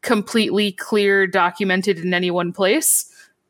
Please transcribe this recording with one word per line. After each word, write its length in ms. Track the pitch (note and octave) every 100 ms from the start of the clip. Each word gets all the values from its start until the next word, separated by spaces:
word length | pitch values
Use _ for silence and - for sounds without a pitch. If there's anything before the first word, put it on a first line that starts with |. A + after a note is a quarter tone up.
completely 720 | - A3 - A3+ G#3 G3+ G#3
clear, 560 | F#3 - G#3+ G3+ G3 F#3+
documented 720 | F#3+ F3 - F#3+ F#3 G3 E3
in 120 | F3+
any 180 | F3+ F3+
one 200 | F3 F3
place. 560 | F#3 F#3+ D4+ - - - - - _